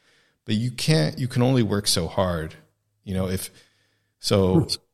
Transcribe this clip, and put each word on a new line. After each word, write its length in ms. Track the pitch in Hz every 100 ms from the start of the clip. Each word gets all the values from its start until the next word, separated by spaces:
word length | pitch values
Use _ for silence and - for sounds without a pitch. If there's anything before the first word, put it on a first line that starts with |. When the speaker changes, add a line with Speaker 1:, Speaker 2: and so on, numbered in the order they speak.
| _ _ _ _
Speaker 1:
But 120 | - 107
you 140 | 123
can't, 460 | - - 156 151 -
you 100 | 127
can 140 | 123
only 200 | 123 131
work 240 | 104 101 -
so 220 | 98 80
hard, 460 | - 92 85 80 - _ _ _ _
you 100 | 107
know, 140 | 95 92
if, 220 | 95 - - _ _ _ _ _ _
so, 260 | - 104
Speaker 2:
Of 160 | 92 92
course. 160 | - - _